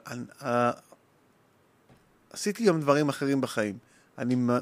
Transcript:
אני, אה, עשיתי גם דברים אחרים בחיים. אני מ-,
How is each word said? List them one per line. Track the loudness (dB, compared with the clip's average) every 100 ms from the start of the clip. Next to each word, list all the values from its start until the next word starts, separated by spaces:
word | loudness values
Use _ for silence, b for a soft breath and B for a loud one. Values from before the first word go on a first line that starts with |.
| -6
אני, | -12 -12 -10
אה, | -2 0 0 -2 -12 -20 _ _ _ _ _ _ _ _ _ -20 _ _ _
עשיתי | -8 -6 0 2
גם | 2
דברים | 4 4 2
אחרים | 0 0 0
בחיים. | 0 -2 -4 -4 _ _ _ -8
אני | -2 0
מ-, | 2 0